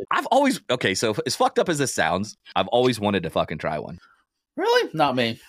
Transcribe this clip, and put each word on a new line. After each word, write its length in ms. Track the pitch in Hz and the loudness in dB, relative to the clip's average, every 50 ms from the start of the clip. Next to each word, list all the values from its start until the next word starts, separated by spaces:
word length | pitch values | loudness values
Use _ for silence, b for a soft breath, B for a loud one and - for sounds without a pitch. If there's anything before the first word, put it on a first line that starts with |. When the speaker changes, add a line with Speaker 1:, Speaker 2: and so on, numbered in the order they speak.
| 98 - | -4 -2
Speaker 1:
I've 140 | - - - - | -2 -2 0 2
always, 320 | 226 269 285 262 220 - - - | 2 2 4 2 0 -2 -4 -4
okay, 240 | 120 - - 104 95 | -2 0 0 0 0
so 200 | - - 110 104 - - 131 | 0 0 0 0 -2 -2 -4
as 80 | - | 0
fucked 240 | - 254 254 - 247 | 0 0 0 2 0
up 100 | 196 180 | 0 0
as 80 | 165 143 | 0 -2
this 160 | 139 123 - | -2 -2 0
sounds, 420 | - 80 80 87 95 104 113 - _ _ B B | 0 0 0 0 0 -2 -6 -10 _ _ B B
I've 120 | 90 95 95 | -2 0 2
always 300 | - 120 127 131 120 101 | 2 2 4 4 2 2
wanted 220 | 101 104 101 95 85 | 0 0 0 0 -2
to 60 | - | -2
fucking 300 | - 90 85 - 82 76 | -2 -2 -2 -2 -4 -6
try 180 | - 78 78 76 | -6 -4 -4 -6
one. 220 | - - 87 - b b b b b b _ _ _ _ _ | -6 -10 -12 -16 b b b b b b _ _ _ _ _
Speaker 2:
Really? 340 | - 370 453 480 494 440 269 - | -4 0 2 4 2 2 0 0
Not 200 | 160 147 139 123 | 0 0 2 2
me. 240 | 127 120 113 110 - - | 0 0 -2 -4 -6 -12